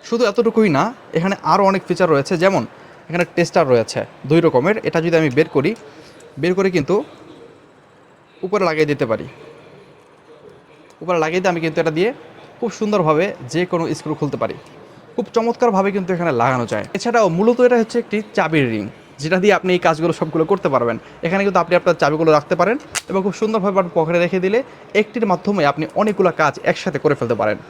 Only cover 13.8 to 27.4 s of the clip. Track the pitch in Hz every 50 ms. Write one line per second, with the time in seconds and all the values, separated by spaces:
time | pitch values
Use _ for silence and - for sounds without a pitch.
13.8 | 165 139 156 151 - 151 156 143 156 143 127 113 113 110 - - - - - -
14.8 | - - - - - - - - 233 - - 233 226 233 233 - 254 240 202 190
15.8 | 190 202 185 202 185 175 185 165 170 170 139 117 117 131 131 123 120 104 117 107
16.8 | 98 - - 196 - 240 226 240 220 185 165 170 208 226 240 240 247 247 247 233
17.8 | 220 226 - 240 233 - - 214 214 - - - 180 156 160 156 139 120 113 107
18.8 | 101 107 - - - - - - 139 160 175 185 180 208 196 - - 185 180 175
19.8 | 175 175 160 147 160 170 160 - 175 160 - 165 180 170 202 185 - 175 139 127
20.8 | 120 117 113 117 - - - - - 165 180 196 202 202 185 185 170 170 180 175
21.8 | - 185 170 - 165 143 151 156 170 160 156 147 147 - 190 165 175 190 233 302
22.8 | - - - - - - 175 196 185 202 180 - 226 214 220 220 180 202 190 190
23.8 | 185 175 - 170 160 156 175 175 175 175 190 190 180 190 202 240 277 - - -
24.8 | - - - 202 214 208 - 247 220 202 180 170 - 202 208 196 151 143 139 -
25.8 | 156 - - - 208 214 202 - 196 175 156 - 160 147 135 - - - 175 -
26.8 | - 190 147 139 - 151 143 - 127 117 117 107